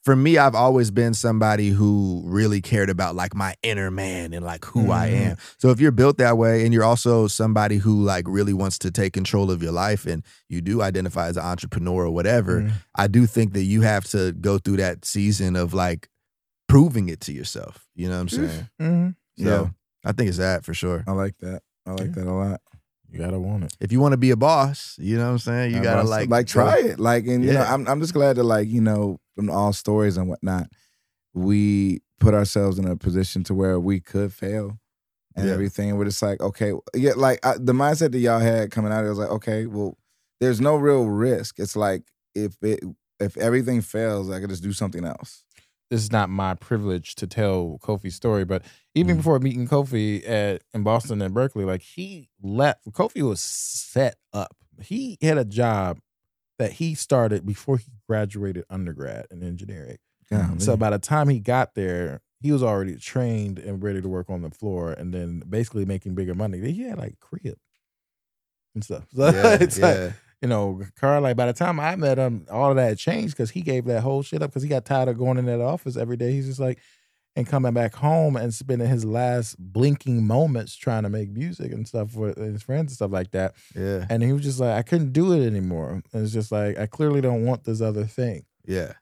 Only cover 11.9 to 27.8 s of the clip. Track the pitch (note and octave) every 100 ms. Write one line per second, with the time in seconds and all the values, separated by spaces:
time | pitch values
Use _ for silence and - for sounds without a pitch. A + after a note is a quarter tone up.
11.9 | F2+ F2 E2 F2+ A#2+ F#2 F#2 G#2+ G#2+ -
12.9 | - G2+ A2 A#2 A#2 A2 G2 F#2+ G#2+ A2
13.9 | G#2 - G#2 F#2 E2+ F#2 G2 F#2+ G2 F#2+
14.9 | F2 - G2+ G2+ G2 F#2 F2+ F2 F2+ F2+
15.9 | E2 - _ _ _ _ _ _ C#3 E3
16.9 | A#2+ F#2 D#2+ - C#2+ C2+ - G1+ - _
17.9 | - F2+ F2+ F2+ B2+ D#3 D#2 - _ D#3
18.9 | E3+ F3+ F#3 _ - F#2+ F2 F2 - _
19.9 | _ G#2 G#2 A2+ F2 F#2 F2+ - F2 F2+
20.9 | F2 A2 F#2+ F#2+ - F2+ F#2 _ _ -
21.9 | F#2+ F#2+ F2+ F2+ F#2 G2 F#2+ _ - _
22.9 | _ _ E2+ E2+ F#2 F#2 G#2+ D#2+ - G2
23.9 | A#2+ C#3+ C3+ B2+ A#2 C#3 D#3+ C3+ C#3 -
24.9 | - F#2+ A2+ A#2+ B2 A#2 A#2+ B2 A#2+ A#2
25.9 | A2+ A2 A2 G#2 A#2+ A#2+ - B2 C#3 A#2
26.9 | F#2 A2+ A#2+ A2+ B2 B2+ C#3 A2+ C3+